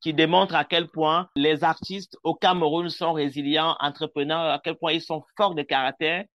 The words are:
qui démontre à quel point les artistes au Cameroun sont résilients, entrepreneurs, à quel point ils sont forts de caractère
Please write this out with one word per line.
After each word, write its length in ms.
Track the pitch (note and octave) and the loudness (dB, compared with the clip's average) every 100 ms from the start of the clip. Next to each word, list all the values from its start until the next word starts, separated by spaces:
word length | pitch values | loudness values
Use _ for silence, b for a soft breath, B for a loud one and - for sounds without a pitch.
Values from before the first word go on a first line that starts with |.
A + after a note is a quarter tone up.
qui 120 | E3 | -4
démontre 420 | D3+ D#3+ F3+ G3 E3 | 2 4 4 4 0
à 80 | |
quel 240 | D3 E3+ E3+ | 0 -2 -2
point 400 | D#3 D#3 E3 F3+ - | -2 2 2 0 0
les 300 | D3 D3+ E3 | 2 2 2
artistes 520 | D#3+ - F#3+ F3+ - | 0 -4 -10 -12 -8
au 120 | D#3+ D#3+ | -6 0
Cameroun 520 | F3+ F3+ D#3 D#3+ F3 | 2 2 2 0 -4
sont 240 | D#3+ E3 | -4 -2
résilients, 640 | D#3+ C#3+ D3 C#3+ D3+ D#3+ - | 0 -2 -2 -2 0 0 0
entrepreneurs, 720 | D3 C#3+ D#3 D3+ C#3+ E3 D#3+ | -4 -4 -8 -4 -2 -2 0
à 80 | D3 | -2
quel 120 | E3+ D#3+ | -4 -4
point 180 | E3 | -2
ils 80 | E3 | -2
sont 220 | - D#3 - - | -4 -10 -8 0
forts 200 | G3+ D#3+ | 0 0
de 80 | |
caractère 600 | C#3+ C3+ C3 C3+ D#3 F3 - | -2 0 0 -2 -4 -4 -8